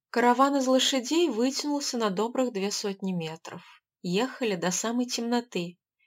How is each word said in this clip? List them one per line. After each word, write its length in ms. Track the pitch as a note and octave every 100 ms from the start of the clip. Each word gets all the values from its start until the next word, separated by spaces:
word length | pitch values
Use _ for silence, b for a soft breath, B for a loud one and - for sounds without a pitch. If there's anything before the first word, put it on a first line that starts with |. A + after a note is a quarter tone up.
| _
Караван 460 | A#3+ A#3+ A#3+ C#4 C#4
из 100 | C4
лошадей 640 | C4 - C4 A#3 D#4 E4+
вытянулся 680 | G#3+ B3+ C4+ D4 C#4+ C#4+ B3
на 120 | G#3+
добрых 440 | F#3 A#3 B3+ B3
две 180 | F#3+ G3
сотни 400 | - G#3 G3 F#3+
метров. 500 | F3 D#3+ E3 - F3 - - _ _
Ехали 540 | F3 F#3+ C4 - A#3 F3+
до 160 | F3
самой 360 | F3 A3 A#3+ B3
темноты 680 | - A#3 A#3+ A#3+ F#3 E3+ F3 _ _